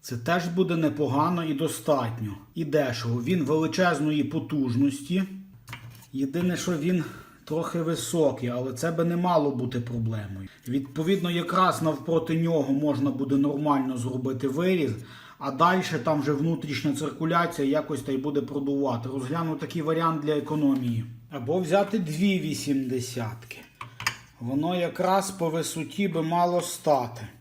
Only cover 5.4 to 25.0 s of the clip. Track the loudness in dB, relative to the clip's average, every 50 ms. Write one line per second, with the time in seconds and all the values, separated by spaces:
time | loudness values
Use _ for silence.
5.4 | -16 -18 -20 -20 -16 -16 -16 -14 -14 -18 -18 -20 -20 -10 -4 -4 -2 -2 0 0
6.4 | 2 2 0 0 0 -2 -2 0 2 2 2 2 0 -2 -8 -14 -18 -20 -20 -20
7.4 | -8 -4 -2 -2 -2 -2 -2 -2 0 0 -2 -2 -2 -2 2 4 4 4 2 0
8.4 | -4 -2 -2 -2 -4 -4 -4 -2 -2 -2 0 2 2 2 2 2 2 4 4 4
9.4 | 4 4 0 0 -2 -2 -2 -4 -4 -2 -4 -2 -2 -2 -2 -4 -6 -8 -10 -10
10.4 | -12 -14 -16 -14 -8 -2 -2 -2 -2 -2 -4 -2 2 2 2 2 2 0 0 -2
11.4 | -2 2 4 4 4 4 4 2 0 0 0 -2 -2 2 2 2 2 2 2 2
12.4 | 2 4 2 2 2 2 2 2 2 2 2 2 0 0 0 0 0 2 2 2
13.4 | 4 2 2 0 2 2 2 2 2 0 -2 -2 -2 -2 -2 -2 -2 -2 -2 0
14.4 | -2 -2 0 2 2 2 2 2 2 0 -2 -4 -8 -16 -18 -20 -20 -20 -16 _
15.4 | -6 -6 0 4 4 4 4 4 0 0 -2 -2 0 2 0 2 2 0 0 2
16.4 | 2 0 0 -2 -2 -4 -6 -2 0 0 0 0 -4 -6 -4 -2 -2 2 2 2
17.4 | 2 0 0 0 0 2 2 0 0 -2 -6 -6 -4 -4 -4 -2 -2 0 -2 -2
18.4 | -2 -2 -6 -4 -2 -2 0 0 0 0 0 -2 -4 -4 -6 -6 -4 -4 -2 -2
19.4 | -2 -2 -4 -4 -6 -6 -4 -4 -2 0 0 2 2 2 0 0 0 0 0 0
20.4 | 0 -2 -2 2 2 2 2 2 0 0 -2 -2 -4 -6 -12 -18 -18 -12 -10 -8
21.4 | -4 -2 0 0 0 2 2 2 2 2 0 -2 -2 -2 -2 2 2 2 2 2
22.4 | 0 -2 -4 -4 -2 -2 0 0 0 -2 -2 -4 -4 -4 -6 -6 -6 -6 -6 -10
23.4 | -14 -18 -18 -18 -18 -20 _ _ -16 -16 -14 -6 -6 -6 -6 -6 -16 -20 -18 -10
24.4 | -6 -4 -2 0 0 0 0 0 -2 -2 -2 -2